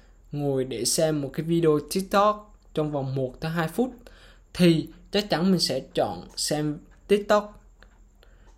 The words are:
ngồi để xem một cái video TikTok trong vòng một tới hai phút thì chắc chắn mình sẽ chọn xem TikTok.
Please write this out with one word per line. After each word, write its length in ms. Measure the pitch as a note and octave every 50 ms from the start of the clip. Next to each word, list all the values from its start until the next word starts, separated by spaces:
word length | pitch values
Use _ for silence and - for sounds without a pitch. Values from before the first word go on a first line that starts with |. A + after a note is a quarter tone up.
| _ _ - _ _ -
ngồi 320 | - D3 C#3+ C#3+ C3+ C3 B2+
để 200 | C3 C3 G#2 A#2
xem 360 | A2+ - - D#3+ D#3 D#3 D3
một 100 | C#3 C3
cái 140 | - - D#3
video 320 | E3 E3+ E3+ E3 D#3 D3+ D3 D3 -
TikTok 680 | - F#3+ F#3+ - - G3 G3+ G#3+ G#3 - - - - - _ - -
trong 180 | D#3 D3+ D3+
vòng 220 | D3 C#3 C3+ C3 C3+
một 260 | C3+ C3 B2 - -
tới 100 | - D#3+
hai 180 | E3 E3+ D#3+ D#3+
phút 260 | - - B3 C4 - - - - - - - - - - _ _ -
thì 340 | - F3+ E3+ E3 D#3 - - - - - -
chắc 200 | - G3+ G#3 -
chắn 200 | E3+ D3+ F3+ G3
mình 100 | F#3 D#3+
sẽ 200 | - - B2+ C3+ - - -
chọn 340 | D#3 C3 G#2+ F2+ F2 - - -
xem 420 | - - - D#3 D3+ D3+ D3+ D3 E3 - - - - _ -
TikTok. 560 | G3+ G#3 G#3 - G#3 G#3 G#3 G#3 - - - - - _ - - _ _ - _ _ _ - - - _ - - -